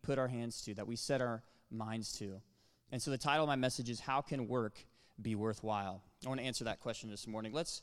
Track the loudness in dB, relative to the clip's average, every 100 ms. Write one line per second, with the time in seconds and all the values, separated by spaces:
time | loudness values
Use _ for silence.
0 | 0 2 2 0 -2 -4 -6 -4 -2 -2
1 | 2 2 2 0 -6 -20 -10 -6 -2 -2
2 | -4 -4 -6 -8 -12 _ _ _ -8 -4
3 | 0 0 4 6 6 6 4 2 -2 -4
4 | 0 0 2 -2 2 2 2 -2 -18 _
5 | -20 -6 -2 2 2 0 0 0 0 -4
6 | -10 -10 -4 -2 0 -2 -2 -2 -4 -4
7 | -6 -8 -6 -4 -2 -2 -2 -4